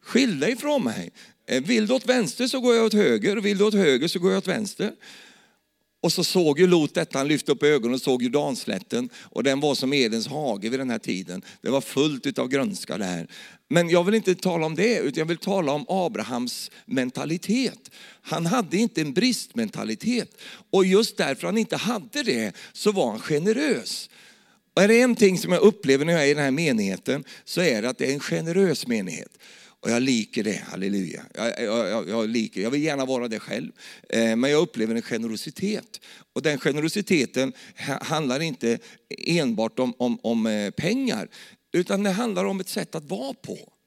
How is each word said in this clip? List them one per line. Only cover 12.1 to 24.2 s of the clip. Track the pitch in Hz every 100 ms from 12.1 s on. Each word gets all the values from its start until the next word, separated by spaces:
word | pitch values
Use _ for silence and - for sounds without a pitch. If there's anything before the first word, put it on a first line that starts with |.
| 139 139
utav | 131 127
grönska | 135 123 92 - 90
där. | 95 87 82 - - - _
Men | 160 170
jag | 175
vill | 175 220
inte | 185 180
tala | 185 170 160
om | 160
det, | 214 208
utan | 135 139
jag | 156
vill | 170
tala | - 196 151
om | 147 135
Abrahams | 190 175 104 107 123 123 - - - -
mentalitet. | 131 127 135 143 170 - 233 247 - - - - -
Han | - 160 165
hade | 247 175 180
inte | 233 -
en | 151
bristmentalitet. | 131 247 240 - 117 110 - 107 110 - 247 127 - - - _
Och | 190 190
just | 185 226 -
därför | 151 135 170
han | 214
inte | 220 151
hade | 190 226 135 294
det, | 226 123 107 - -
så | - 202
var | 196 131
han | 107
generös. | - 151 180 226 302 156 107 - - -